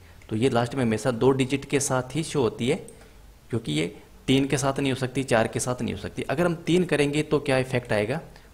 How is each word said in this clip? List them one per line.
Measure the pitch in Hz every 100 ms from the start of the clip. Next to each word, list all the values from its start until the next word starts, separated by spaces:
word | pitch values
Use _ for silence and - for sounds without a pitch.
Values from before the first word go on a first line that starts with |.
| - - -
तो | 110
ये | 131
last | 117 120
में | 135
हमेशा | 120 107 135
दो | 113 127
डिजिट | 135 127 135
के | - 143
साथ | 131 131 127 151
ही |
शो | 160 151
होती | 113 - 120
है, | 170 - - - - - - -
क्योंकि | 117 -
ये | 151 - - - - -
तीन | 135 135
के | 143
साथ | 139 135
नहीं | 139
हो | 123
सकती, | 127 -
चार | 131 117 113
के | 117
साथ | 127 123
नहीं | 110
हो | 95
सकती। | 98 -
अगर | - 135 175
हम | 165
तीन | - 170
करेंगे | 175 147 143 143
तो | 147 151
क्या | 139 131
effect | 127 127 -
आएगा | 110 107 151 - - -